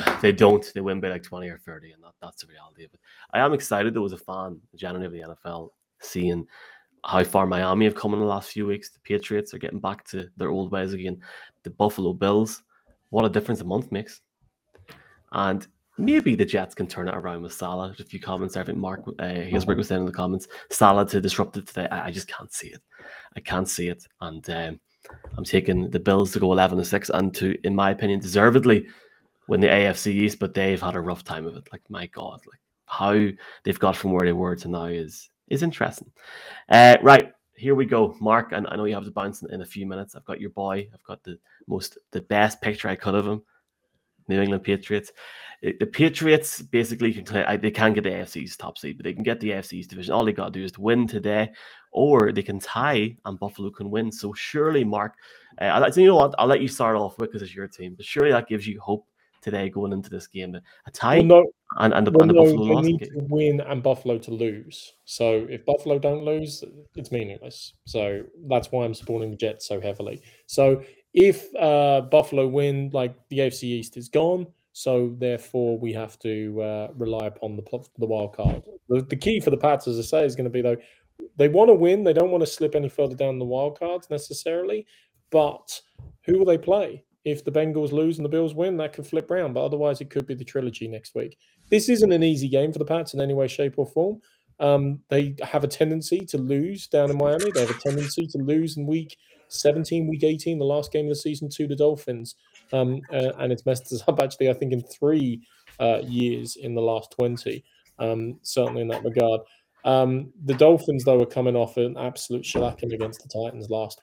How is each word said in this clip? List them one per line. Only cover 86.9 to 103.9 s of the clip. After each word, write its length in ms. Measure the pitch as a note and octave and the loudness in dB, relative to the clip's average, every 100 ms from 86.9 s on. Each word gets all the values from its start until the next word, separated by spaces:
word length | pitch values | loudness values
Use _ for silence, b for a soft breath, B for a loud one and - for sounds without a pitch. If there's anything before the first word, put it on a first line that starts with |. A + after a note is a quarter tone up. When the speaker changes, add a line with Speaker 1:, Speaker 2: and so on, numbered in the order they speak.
| C#3 _ _ | -8 _ _
Speaker 2:
If 220 | D3+ D3 - | -6 -6 -2
the 60 | |
Bengals 400 | D3+ D#3 D#3 C#3+ | 0 0 0 -2
lose 260 | D3 D#3+ D#3+ | 0 0 -2
and 80 | D3 | -2
the 40 | |
Bills 260 | D#3+ E3 D3+ | -2 -2 -2
win, 220 | F#3+ E3+ | -2 -2
that 160 | D3+ | -6
could 120 | - C#3+ | -10 -6
flip 240 | D#3+ D#3 | -4 -2
round. 240 | F3+ D3+ | -2 -2
But 100 | B2 | -2
otherwise, 380 | C#3 D3 D3 C3+ | -2 0 -2 -2
it 80 | C#3+ | -6
could 160 | C#3 C3+ | -6 -6
be 80 | |
the 100 | C3 | -10
trilogy 440 | - C3+ B2+ A#2 A2+ | -8 -6 -6 -6 -10
next 260 | A2 - | -12 -10
week. 240 | A#2 C3+ - _ _ _ | -8 -8 -12 _ _ _
This 180 | G#3 A3 | 2 4
isn't 240 | A3+ G#3 | 4 4
an 120 | E3+ | 4
easy 260 | E3 D3 C3+ | 2 0 0
game 220 | C3+ D3+ | 0 0
for 80 | D3+ | 0
the 60 | D3 | -2
Pats 280 | E3 D#3+ | -2 -4
in 80 | C#3 | -4
any 140 | C#3 C3+ | -2 0
way, 120 | C3 | -2
shape, 300 | - C#3+ C#3+ | -2 -2 -2
or 80 | C3 | -2
form. 360 | D#3+ F#3+ G#3+ _ _ _ - | 0 -2 -4 _ _ _ -2
Um, 420 | C#3+ C#3+ C#3 C#3+ - | 2 4 2 -4 -2
they 260 | C#3+ C#3+ C#3 | 0 0 -4
have 200 | - D3 | -4 -2
a 40 | C#3 | 0
tendency 540 | - D#3 D#3+ D3+ F3+ | 0 0 0 -2 -4
to 180 | F3+ C#3 | -2 -4
lose 480 | C3 C#3 F3 G3 - | -2 -2 -2 -6 -2
down 240 | D3 C#3+ | 2 2
in 60 | C#3+ | 2
Miami. 340 | C#3+ D#3 G3+ | 0 0 0
They 80 | C#3 | 0
have 100 | A#2+ | 0
a 100 | A#2+ | -2
tendency 460 | C#3+ C#3+ C#3+ - E3 | -4 -2 -4 -6 -6
to 140 | C#3 | -4
lose 380 | C3+ D#3 D#3+ D3+ | 0 0 0 -4
in 100 | C#3+ | -4
week 300 | D#3+ D#3 - b b _ | -4 -4 -14 b b _
seventeen, 580 | - D3 D#3 D#3 E3 D#3+ | 0 2 2 0 -2 -2
week 160 | D3+ | 0
eighteen, 340 | D#3 D#3 E3+ D#3+ | 0 0 -4 -2
the 80 | C#3 | -2
last 260 | D3 C#3+ | -2 -2
game 140 | D#3 D3 | -4 -2
of 40 | |
the 60 | D3 | -4
season, 320 | D#3 D3 D3 | -6 -8 -8
to 180 | - D3 | -6 -4
the 80 | C#3 | 0
Dolphins. 640 | D3 D3 - A#2 A#2+ - b b _ | 2 0 -6 -10 -12 -20 b b _
Um, 280 | C3 B2+ C3+ C3+ | -2 0 -2 -4
uh, 200 | C#3 B2+ - | -2 -2 -2
and 160 | B2+ | -4
it's 140 | A#2+ C3 | -2 -2
messed 260 | B2+ - | -4 -4